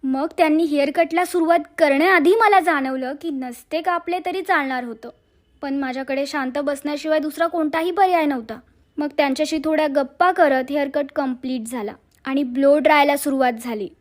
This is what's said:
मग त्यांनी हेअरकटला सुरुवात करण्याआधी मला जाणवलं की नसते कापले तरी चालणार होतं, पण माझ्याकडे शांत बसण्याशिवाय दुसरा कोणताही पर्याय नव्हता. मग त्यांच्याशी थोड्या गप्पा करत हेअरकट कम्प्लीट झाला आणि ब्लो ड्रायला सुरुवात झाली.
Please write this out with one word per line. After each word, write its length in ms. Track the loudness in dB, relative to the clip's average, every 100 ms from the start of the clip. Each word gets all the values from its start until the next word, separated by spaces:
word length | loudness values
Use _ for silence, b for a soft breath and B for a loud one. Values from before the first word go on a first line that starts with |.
मग 220 | -2 -2 -4 2
त्यांनी 260 | 2 4
हेअरकटला 600 | 2 0 0 0 0 0
सुरुवात 340 | -2 0 2 2 0 0
करण्याआधी 560 | 2 4 4 4 4
मला 260 | 4 6 6
जाणवलं 520 | 4 0 0 -4 -6 -6
की 80 | -6
नसते 500 | -6 -8 -12 _ -4
कापले 380 | -2 -2 -2 -4 -4
तरी 160 | -6
चालणार 420 | 0 0 0 -4
होतं, 240 | -6 -12 -16 -20 _ _ _ _
पण 120 | -6
माझ्याकडे 520 | -4 -4 -6 -4 -4 -2
शांत 320 | -4 -4 -4
बसण्याशिवाय 600 | -4 -4 -6 -6 0 0
दुसरा 280 | 0 -2 -2
कोणताही 440 | 0 -2 -2 -2
पर्याय 340 | 2 2 4
नव्हता. 360 | 0 -2 -6 -16 _ _ _ -8
मग 120 | -6 0
त्यांच्याशी 420 | 0 0 -2 -2
थोड्या 220 | 0 0 2 0
गप्पा 360 | -2 _ 0
करत 320 | 4 4 2 -2
हेअरकट 360 | -4 -2 -4 -4 -4
कम्प्लीट 440 | -4 -6 -6 -8 -8
झाला 260 | -8 -10 -12 _ _
आणि 180 | -6 -4
ब्लो 360 | -2 2 4 4
ड्रायला 380 | 4 4 4 2
सुरुवात 360 | -2 0 0 0
झाली. 240 | -8 -8 -8 _